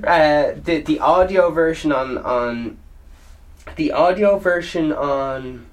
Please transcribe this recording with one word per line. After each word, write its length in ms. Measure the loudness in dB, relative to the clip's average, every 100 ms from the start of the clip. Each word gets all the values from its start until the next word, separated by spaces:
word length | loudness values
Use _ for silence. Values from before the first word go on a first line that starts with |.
| 2
Uh, 460 | 2 4 4 0 -4
the, 180 | -4 -4 -2
the 140 | 0
audio 500 | 2 4 4 2 2
version 420 | 2 0 0 -2
on, 260 | -2 -2 -6
on, 600 | -4 -2 -2 -6 -10 -12 -20 -20 -20 -20 -20 -20 -20 -20 -18 -4
the 140 | -2
audio 480 | 2 2 4 2 4
version 540 | 2 0 -2 -2 -2
on 760 | -2 -2 -2 -4 -6 -10 -14 -18